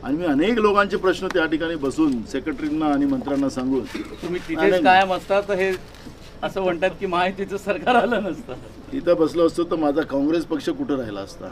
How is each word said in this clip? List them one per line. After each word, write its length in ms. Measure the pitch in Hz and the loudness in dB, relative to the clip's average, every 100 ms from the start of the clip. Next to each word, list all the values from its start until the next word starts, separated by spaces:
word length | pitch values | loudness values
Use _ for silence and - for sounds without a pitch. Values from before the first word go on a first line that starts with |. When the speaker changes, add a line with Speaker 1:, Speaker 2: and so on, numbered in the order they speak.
Speaker 1:
आणि 140 | 120 147 | -4 -2
मी 80 | |
अनेक 340 | 175 139 180 240 | 2 2 4 4
लोकांचे 380 | 214 202 196 202 | 4 4 2 2
प्रश्न 300 | 185 170 190 | 0 0 0
त्या 200 | 180 160 | 0 0
ठिकाणी 280 | 156 160 | 0 -2
बसून 480 | 165 139 123 160 127 | -2 -4 2 2 2
सेक्रेटरींना 640 | 107 139 151 131 156 151 156 | -4 -6 -6 -6 -4 -2 0
आणि 200 | 139 143 | 2 2
मंत्र्यांना 420 | 135 123 139 139 | 0 -2 0 0
सांगून 360 | 131 127 131 | -2 -2 -2
Speaker 2:
तुम्ही 560 | 101 - 98 107 170 175 | -2 -8 -10 -10 -6 -6
तिथेच 180 | - 160 | -4 2
Speaker 1:
नाही, 120 | 196 | 4
नाही. 120 | 185 | 6
Speaker 2:
कायम 300 | 175 185 190 | 6 6 4
असता 280 | 180 - 196 | 0 0 -2
तर 140 | 196 | 0
हे 180 | 196 190 185 - - - - - - | 0 0 -2 -8 -18 -18 -18 -18 -8
असं 180 | 156 190 | -6 -2
म्हणतात 300 | 185 170 185 180 | -2 0 0 -2
की 60 | 190 | -4
महायुतीचं 500 | 175 180 185 196 196 | 0 0 -2 -6 -6
सरकार 380 | 196 185 233 | -4 -4 4
आलं 280 | 247 233 226 | 4 4 0
नसतं. 320 | 202 143 - 127 - - - | -2 -6 -10 -12 -14 -18 -8
Speaker 1:
तिथं 220 | 135 170 170 | -4 2 4
बसलो 300 | 160 165 170 | 4 4 2
असतो 180 | 165 | 2
तर 120 | 170 170 | -2 0
माझा 260 | 151 143 | 2 0
काँग्रेस 420 | 156 139 143 170 | 0 0 2 0
पक्ष 240 | 160 160 135 | 0 -2 -2
कुठं 300 | 143 139 139 | -4 -2 -2
राहिला 220 | 117 101 | -2 -6
असता 260 | 98 - 92 | -10 -12 -14